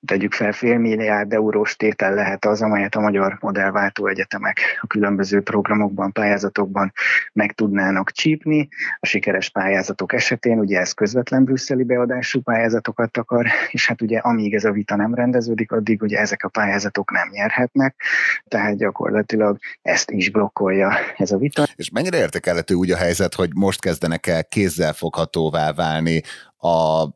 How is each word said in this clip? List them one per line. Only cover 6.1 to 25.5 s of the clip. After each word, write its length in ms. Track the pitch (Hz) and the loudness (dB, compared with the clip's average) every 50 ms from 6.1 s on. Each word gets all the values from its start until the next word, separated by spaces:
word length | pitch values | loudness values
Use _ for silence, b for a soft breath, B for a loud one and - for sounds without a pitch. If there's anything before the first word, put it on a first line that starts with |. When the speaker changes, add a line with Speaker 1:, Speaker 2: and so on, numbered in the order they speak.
| 98 | -2
Speaker 1:
pályázatokban 800 | - 107 104 101 101 101 98 - - 101 95 98 98 98 98 _ B B B B B B B B | 0 2 2 2 0 0 -2 0 0 -2 0 0 -2 -2 -2 _ B B B B B B B B
meg 200 | 104 107 104 - | -2 -2 -2 0
tudnának 580 | - 110 104 98 98 95 95 95 95 95 - | -2 0 0 2 0 0 0 0 0 -2 -4
csípni. 580 | - - - 160 156 156 - 156 156 151 147 147 B B B B B B | -4 0 2 2 2 2 0 0 2 2 0 0 B B B B B B
A 80 | - | -4
sikeres 440 | - - 101 - 104 92 95 92 - | -2 -2 -2 0 0 -2 -2 -2 -2
pályázatok 600 | _ 101 95 95 98 95 92 - 98 - 95 90 - | _ -2 0 0 0 0 0 -4 -4 -6 -4 -2 -2
esetén, 460 | 123 110 - 127 113 - 123 113 113 | -2 0 0 -2 0 2 2 2 2
ugye 200 | 107 101 101 90 | 2 2 2 0
ez 140 | 90 - - | 0 -2 0
közvetlen 520 | - 110 104 117 127 120 - 131 131 135 | 0 0 0 2 0 0 2 4 4 4
brüsszeli 400 | 131 135 127 - - 139 127 131 | 4 2 -2 -2 -2 0 0 2
beadású 560 | 120 127 123 123 120 127 127 120 - - 135 | 2 2 2 2 0 0 -2 -4 -2 -2 -2
pályázatokat 760 | 123 - 117 113 113 113 113 113 104 - 107 - 117 113 _ | 0 0 0 2 2 2 0 0 -2 -4 -2 -2 -2 -2 _
akar, 300 | - 117 - 123 120 120 120 B B B B | -4 -4 0 0 0 2 2 B B B B
és 160 | B 120 - | B -2 0
hát 160 | - 120 - 117 | 0 0 -2 -2
ugye 160 | 107 113 113 | 0 0 0
amíg 360 | - 120 120 113 107 104 104 | 2 2 0 2 0 0 0
ez 100 | 107 101 | 2 0
a 80 | 110 101 | 2 0
vita 240 | 104 101 - 107 | 0 -2 -2 0
nem 180 | 101 104 113 120 | 0 0 0 0
rendeződik, 580 | 120 120 123 123 127 117 117 117 110 110 - - | 0 0 2 2 2 0 0 -2 -2 -2 -2 0
addig 300 | 113 107 107 113 104 110 | -2 2 2 0 0 0
ugye 160 | 104 104 101 | -2 0 0
ezek 260 | 107 104 101 - - | 0 -2 -2 -6 -6
a 40 | 95 | -6
pályázatok 640 | _ 113 104 101 98 101 98 101 - - 98 - | _ -2 0 0 0 -2 -2 -4 -6 -6 -8 -4
nem 180 | - 95 90 92 | -2 -2 -2 -2
nyerhetnek, 680 | 98 101 101 - - - 123 123 _ 139 135 135 - B B B B B B B B B B _ | -4 -4 -2 -2 0 0 -2 0 _ 2 0 0 0 B B B B B B B B B B _
tehát 280 | - 110 101 107 104 | -2 -2 0 0 0
gyakorlatilag 840 | 101 110 101 95 - - - 101 107 104 - - 110 107 104 101 104 B B B B _ | 0 0 -2 -2 -2 -4 0 0 0 0 0 0 2 2 2 2 0 B B B B _
ezt 280 | - 123 - - - | -2 0 0 0 -2
is 200 | 110 101 92 90 | -2 -2 -2 0
blokkolja 600 | 95 107 101 98 _ - 104 95 95 98 98 95 98 B B B B | 0 0 0 0 _ -2 0 0 2 2 2 2 0 B B B B
ez 140 | B 101 87 | B -2 0
a 80 | 101 98 | 0 0
vita. 260 | 123 147 - - 147 - - | 0 0 0 0 -2 -2 -2
Speaker 2:
És 140 | - 85 - | -8 -12 -6
mennyire 280 | - 110 156 185 180 165 | -4 -2 -2 0 0 0
értékelhető 560 | 101 80 - 180 - - 87 85 82 - 95 | 0 0 -2 -2 -2 0 0 0 0 0 2
úgy 160 | 87 92 90 | 2 2 2
a 60 | 87 | 2
helyzet, 380 | 85 90 87 87 - 98 87 - | 2 2 0 2 2 0 0 0
hogy 160 | - 95 87 73 | 0 -2 -2 2
most 260 | 92 98 98 92 - | 2 2 2 2 0
kezdenek 460 | - 95 85 - - 82 82 82 - | -2 -2 -2 0 0 -2 -2 -2 0
el 180 | - 87 80 78 | 0 0 0 -2
kézzelfoghatóvá 1300 | _ - 113 101 92 82 82 87 78 76 - - 82 - - 82 78 - 85 80 78 | _ 0 2 2 2 2 0 0 -2 -2 -2 -6 -6 -2 -2 -4 -2 -2 -2 -2 0